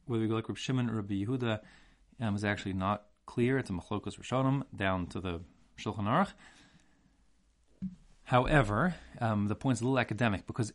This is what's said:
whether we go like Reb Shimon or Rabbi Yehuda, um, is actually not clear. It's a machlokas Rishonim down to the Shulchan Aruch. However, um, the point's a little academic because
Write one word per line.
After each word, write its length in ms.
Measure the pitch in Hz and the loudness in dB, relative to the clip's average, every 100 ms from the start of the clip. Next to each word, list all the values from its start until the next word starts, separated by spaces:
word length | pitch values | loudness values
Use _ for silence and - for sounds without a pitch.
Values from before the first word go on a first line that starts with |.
| - | -2
whether 160 | 117 | 0
we 60 | 110 | 2
go 60 | |
like 140 | 113 113 | 0 -2
Reb 100 | 104 | -6
Shimon 300 | - 131 123 | -2 0 0
or 80 | 110 | -2
Rabbi 280 | 101 101 | -2 -2
Yehuda, 360 | 101 131 120 107 - - - _ _ - | 0 0 0 -2 -6 -20 -20 _ _ -4
um, 140 | 113 | -2
is 100 | 101 | 0
actually 280 | 104 101 101 | 0 0 -2
not 320 | 95 95 104 - _ - | -2 0 -2 -4 _ -8
clear. 320 | - 120 131 | 0 2 2
It's 120 | 120 | -2
a 40 | |
machlokas 440 | 92 - 104 101 - | -6 -4 -4 -4 -10
Rishonim 460 | 95 131 135 139 - | -4 0 2 0 -2
down 320 | 104 98 92 85 | -2 0 0 -2
to 120 | - | -4
the 200 | 92 85 87 - _ - | -4 -6 -8 -20 _ -8
Shulchan 260 | - 107 | -6 -2
Aruch. 280 | 101 139 196 - - - - - _ _ _ _ _ _ _ _ _ _ 185 - - - | 0 2 0 -4 -20 -20 -20 -20 _ _ _ _ _ _ _ _ _ _ -10 -10 -20 -20
However, 720 | - 127 127 151 107 104 175 165 - - | 0 2 6 4 4 2 2 -2 -12 -4
um, 260 | 117 104 101 | 0 2 0
the 80 | |
point's 260 | 104 135 117 | 0 0 2
a 40 | |
little 160 | 120 131 | 2 2
academic 480 | 117 107 120 98 - | 0 2 2 2 -4
because 240 | - 110 | -4 -4